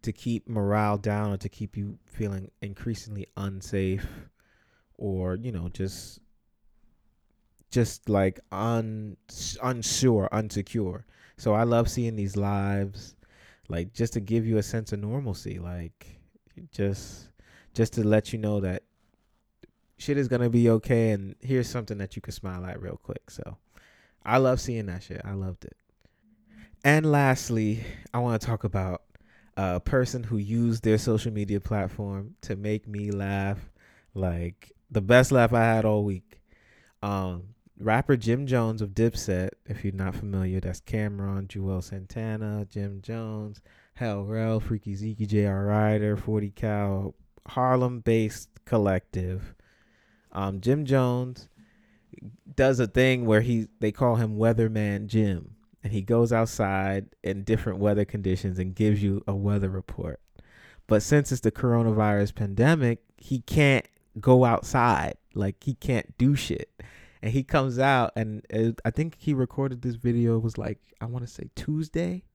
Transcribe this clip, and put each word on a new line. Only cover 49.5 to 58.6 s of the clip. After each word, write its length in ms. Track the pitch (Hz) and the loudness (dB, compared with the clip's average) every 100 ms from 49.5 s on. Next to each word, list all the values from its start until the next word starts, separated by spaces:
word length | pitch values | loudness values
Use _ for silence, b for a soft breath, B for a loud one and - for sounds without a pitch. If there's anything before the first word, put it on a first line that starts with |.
| - b b b b b b b | -16 b b b b b b b
Um, 280 | 95 98 98 | -4 -4 -2
Jim 240 | 113 143 | 0 0
Jones 640 | 139 135 127 123 127 123 - b b b b b b - - - - | 2 2 2 -2 -6 -10 -20 b b b b b b -20 -20 -20 -8
does 240 | 139 135 127 | 2 4 4
a 80 | 113 | 2
thing 380 | 131 131 127 | 4 4 4
where 160 | 117 107 | 4 4
he, 280 | 117 117 110 _ | 6 0 -2 _
they 100 | 110 | -2
call 260 | - 123 117 | 2 2 2
him 200 | 110 104 | 0 2
Weatherman 720 | 113 113 110 110 104 101 104 | 4 4 2 0 0 -2 0
Jim, 480 | 110 104 87 - - _ _ | 2 2 0 -8 -20 _ _
and 120 | 104 | -4
he 80 | 107 | -4
goes 280 | 95 117 117 | 2 4 4
outside 760 | 113 113 - 98 95 98 98 98 _ | 4 2 0 0 0 0 -2 -6 _
in 200 | - 98 | -6 -4
different 360 | 98 110 113 95 | 0 0 0 0
weather 260 | 104 104 | 2 2
conditions 540 | 101 104 95 92 98 | 0 0 0 0 -2
and 160 | 90 | -2